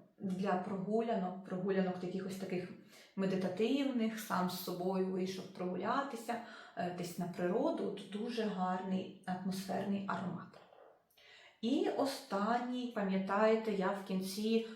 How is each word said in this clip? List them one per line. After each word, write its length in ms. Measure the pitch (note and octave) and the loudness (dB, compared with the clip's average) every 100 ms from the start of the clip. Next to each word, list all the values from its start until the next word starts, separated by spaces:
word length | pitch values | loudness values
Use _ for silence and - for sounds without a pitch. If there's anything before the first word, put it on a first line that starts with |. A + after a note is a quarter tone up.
| - - | -20 -8
для 340 | F#3+ F3+ F#3+ | -4 0 2
прогулянок, 880 | F#3 - F#3+ G3+ A3 A#3 G3 F3+ F#3 | 2 0 -4 0 2 2 2 0 -4
прогулянок 600 | - F#3 G3 F#3+ F#3 - | -6 -2 2 2 2 0
якихось 320 | F3 F#3+ - - | -4 -4 -4 -6
таких 340 | G3 F3+ - - - - - - | -4 -4 -4 -10 -18 -20 -12 -2
медитативних, 1040 | F#3+ F#3+ F#3+ - A3+ C#4+ C4+ A#3+ A3 - | 0 2 0 2 2 4 2 2 0 -2
сам 300 | - F3+ F3+ | -2 0 2
з 140 | - | 0
собою 420 | - F3 F3+ F#3+ F#3 | -4 -2 0 2 2
вийшов 400 | F#3 F#3 - - | 2 0 -2 -8
прогулятися, 960 | - F3+ F#3 G#3 C4+ C#4 A3+ - A#3 - - - - | -6 -4 -2 0 0 0 -4 -4 -6 -6 -14 -12 -4
е, 180 | F3+ F3 | -4 -2
десь 220 | F3 - | -4 -4
на 60 | E3+ | -4
природу. 580 | - F3+ A3 D#4 E4 G3+ | 0 2 4 2 2 -2
От 140 | - - | -4 -6
дуже 320 | G#3 A#3+ A#3 | -6 -4 -2
гарний 800 | G#3 F3+ F#3 F#3 F#3+ F#3+ - - - | 0 0 0 0 0 -2 -2 -8 -6
атмосферний 800 | F3+ F#3+ - - F#3+ G3+ G3 - | -4 -2 -4 -2 -2 0 0 0
аромат. 400 | F#3 F3+ - - - - - - - _ _ - - - - | -2 -2 -6 -10 -16 -20 -20 -20 -20 _ _ -20 -20 -20 -4
І 280 | A3+ D4+ - - | 2 2 2 2
останній, 920 | C4+ - - G3 G#3 A#3+ B3 B3+ A#3+ | 0 0 -2 0 4 2 2 -2 -2
пам'ятаєте, 840 | G#3+ G3 F#3+ F#3+ G3+ A3 A3 A3 | 0 2 2 2 4 6 6 4
я 160 | F#3+ F#3+ | 2 2
в 200 | G3 - | 0 0
кінці 600 | F#3+ F#3+ G#3+ A3 A3+ A3+ | -2 -2 -2 4 4 2